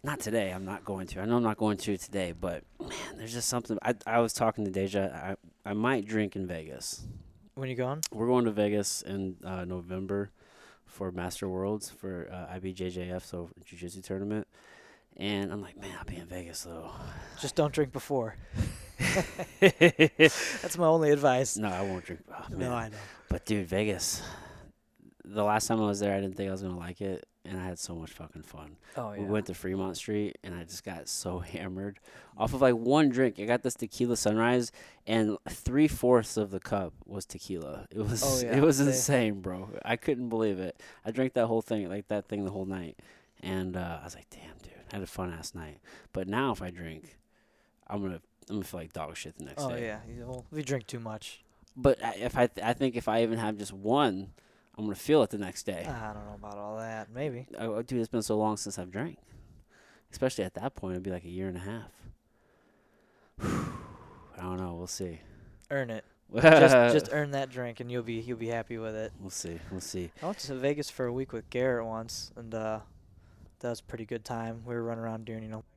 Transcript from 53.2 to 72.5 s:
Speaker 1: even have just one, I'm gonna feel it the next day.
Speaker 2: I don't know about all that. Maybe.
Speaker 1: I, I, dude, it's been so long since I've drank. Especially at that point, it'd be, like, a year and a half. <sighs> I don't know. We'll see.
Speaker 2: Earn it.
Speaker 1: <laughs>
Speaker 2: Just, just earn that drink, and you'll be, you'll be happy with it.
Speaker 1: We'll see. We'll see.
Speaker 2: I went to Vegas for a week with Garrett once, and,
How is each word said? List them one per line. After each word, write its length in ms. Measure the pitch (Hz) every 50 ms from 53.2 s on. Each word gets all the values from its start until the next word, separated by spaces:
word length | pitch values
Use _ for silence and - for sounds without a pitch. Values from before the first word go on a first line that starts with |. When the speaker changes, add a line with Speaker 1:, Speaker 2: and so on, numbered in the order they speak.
| 117
Speaker 1:
even 140 | 113 113 113
have 180 | 113 107 110 104
just 160 | 104 98 101
one, 580 | 95 98 107 120 143 147 123 95 95 98 95 - - _ _ _ _ _ _ _ -
I'm 80 | 107
gonna 100 | 107 101
feel 260 | - - - 151 156 120
it 60 | 104
the 60 | - 104
next 260 | 101 90 90 - -
day. 220 | - 95 85 87
Speaker 2:
I 280 | - 139 117 110 107 107
don't 120 | 104 104
know 100 | 104 104
about 220 | 104 104 104 101 101
all 200 | 104 104 110 110
that. 340 | 113 113 113 110 107 - 110
Maybe. 340 | 123 143 151 127 120 127 - - -
Speaker 1:
I, 60 | 113 117
I, 140 | 107 110
dude, 180 | 117 - 131 123
it's 80 | 113 -
been 120 | - 117
so 160 | 107 - 110 107
long 180 | 107 107 107 104
since 200 | - 104 101 -
I've 120 | 90 92
drank. 260 | 90 101 131 170 - - _ _ - - - - - - - _ _ - - _ - - _ _
Especially 320 | - - - 262 - - 196
at 80 | 185 _
that 220 | - 202 262 _
point, 180 | - - 190 180
it'd 100 | 185 185
be, 80 | 196
like, 140 | 185 - 82
a 40 | 85
year 180 | 87 92 95 95
and 100 | 90 90
a 40 |
half. 300 | 92 101 107 117 - - - - - - - _ _ _ _ _ _ _ _ _ _ _ _ _ _ _ _ _ _ _ _ _ _ _ _ -
<sighs> 20 |
I 1000 | - - - - - - - - - - - - - - - - - - - -
don't 160 | 90 92 92 92
know. 160 | 92 90 85
We'll 120 | 85 90 90
see. 320 | - - 98 90 82 80 - - - - - - - - - _
Speaker 2:
Earn 200 | 143 139 131 120
it. 140 | 113 110 - _ _ _
Speaker 1:
<laughs> 140 | _ _ -
Speaker 2:
Just, 600 | 113 131 165 156 156 139 131 135 127 120 120 120
just 160 | - - -
earn 200 | - 151 147 143
that 200 | 139 139 135 135
drink, 280 | 123 127 123 120 117 -
and 120 | 123 120
you'll 100 | 120 127
be, 140 | 117 117 117
you'll 220 | 113 113 120 123 113
be 80 | 113 113
happy 320 | 117 117 110 - 117 113
with 160 | 110 110 107
it. 160 | 110 110 107 - -
Speaker 1:
We'll 100 | 98 95
see. 300 | - - - 87 85 82 80 98
We'll 120 | 98 92
see. 280 | 90 - - 95 90 82 - - -
Speaker 2:
I 20 |
went 140 | 170 208 -
to 160 | - 139 139
Vegas 340 | 131 127 139 147 147 143 -
for 160 | - - 131
a 80 | 123 120
week 180 | 127 131 -
with 160 | - 113 104 -
Garrett 340 | - 123 127 131 123 120 113
once, 460 | 113 113 110 113 117 - - - - -
and, 200 | - 117 113